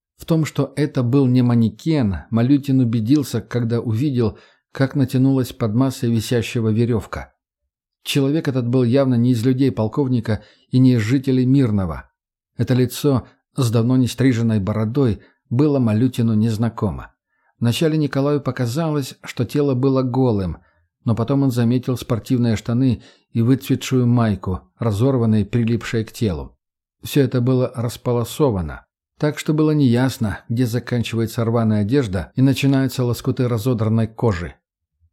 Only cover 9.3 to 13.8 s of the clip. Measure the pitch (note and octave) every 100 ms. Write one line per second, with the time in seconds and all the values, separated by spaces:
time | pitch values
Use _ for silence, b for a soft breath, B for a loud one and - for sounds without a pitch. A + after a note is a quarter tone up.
9.3 | A#2+ B2 B2+ C3+ A#2 A2 D3 C3 B2 A2
10.3 | G#2+ B B B B2+ C3 B2 G#2+ C3+ C3
11.3 | C3 B2+ C#3 B2 G#2 F2+ C2+ - _ _
12.3 | _ _ - A#2 B2+ B2+ - D3 B2+ -
13.3 | B _ - A#2+ A#2